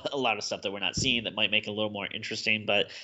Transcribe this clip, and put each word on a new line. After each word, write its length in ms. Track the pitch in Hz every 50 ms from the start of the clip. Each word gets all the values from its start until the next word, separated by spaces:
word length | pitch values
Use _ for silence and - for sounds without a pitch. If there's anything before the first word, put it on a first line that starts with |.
| - 151
a 60 | 147
lot 200 | 143 127 117 107
of 60 | 104 -
stuff 200 | - 107 92 -
that 100 | 101 98
we're 60 | 101
not 160 | 95 90 -
seeing 280 | - - 131 123 117 110
that 100 | 92 82
might 160 | 104 110 95
make 160 | 107 107 -
it 20 | -
a 40 | 104
little 180 | 104 107 107
more 160 | 104 101 98 -
interesting, 540 | - 104 107 - 110 107 - 113 107 107 104
but, 220 | - 101 104 - - - -